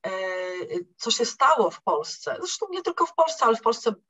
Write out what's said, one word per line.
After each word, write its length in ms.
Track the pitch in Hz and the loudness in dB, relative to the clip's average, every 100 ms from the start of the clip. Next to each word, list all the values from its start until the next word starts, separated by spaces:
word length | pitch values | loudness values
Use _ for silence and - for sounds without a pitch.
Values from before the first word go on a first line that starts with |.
| 190 | -6
e, 40 | 190 190 185 180 180 - 175 175 _ | -4 -4 -4 -6 -6 -6 -6 -8 _
co 140 | 233 | -4
się 140 | 226 | 0
stało 460 | 226 - 277 302 180 | -2 2 4 6 2
w 120 | - | 0
Polsce, 540 | - 165 233 - - - | -2 0 -2 -8 -8 -6
zresztą 280 | 359 - 403 | -6 -6 -6
nie 120 | 370 | -4
tylko 240 | - 349 339 | -4 0 0
w 80 | |
Polsce, 300 | - 320 320 | 2 2 4
ale 120 | 240 226 | 2 4
w 60 | |
Polsce 300 | 240 233 233 | 2 2 -2
w 40 | 202 | -4